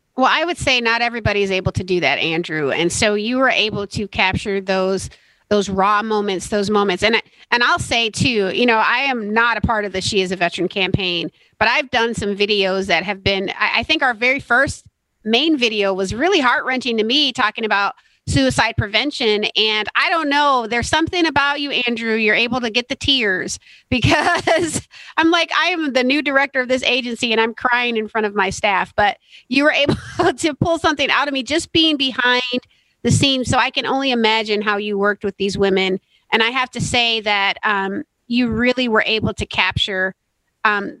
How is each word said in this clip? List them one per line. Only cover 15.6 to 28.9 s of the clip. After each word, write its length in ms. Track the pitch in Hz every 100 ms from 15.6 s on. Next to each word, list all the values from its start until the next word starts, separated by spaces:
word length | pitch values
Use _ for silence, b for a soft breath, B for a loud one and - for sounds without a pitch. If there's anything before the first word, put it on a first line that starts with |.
| 240 214 196
was 220 | 185 190
really 260 | 214 330 403
heart-wrenching 560 | 254 233 240 254 247 226
to 60 |
me, 280 | 220 277 285
talking 320 | 233 214 226
about 300 | 220 202 202 - b b -
suicide 480 | - 262 - 226 226
prevention. 680 | 214 214 277 - 226 208 214 -
And 320 | 220 214 208
I 140 | 233 302
don't 200 | 349 302
know, 380 | 285 294 262 226
there's 220 | 240 233
something 380 | 311 320 359 330
about 340 | 285 277 294
you, 100 | 285 254 247
Andrew, 280 | 233 226
you're 200 | 220 214
able 260 | 214 233 247
to 100 | 240
get 180 | 214 240
the 60 |
tears 640 | 269 - 269 214 180 190 - B
<laughs> 140 | B B
because 960 | 254 - 403 392 339 - 330 330 - - B B -
I'm 140 | 330
like, 220 | 339 330
I 140 | - 330
am 260 | 359 302
the 120 | 254
new 180 | 254 285
director 380 | 285 269 277 269
of 80 | 247
this 140 | 254
agency 500 | - 254 240 233 240
and 80 | 226
I'm 140 | 226
crying 420 | 220 262 240 240 226
in 120 | 214
front 180 | 226 214
of 80 |
my 160 | 202 190
staff, 440 | - 208 185 190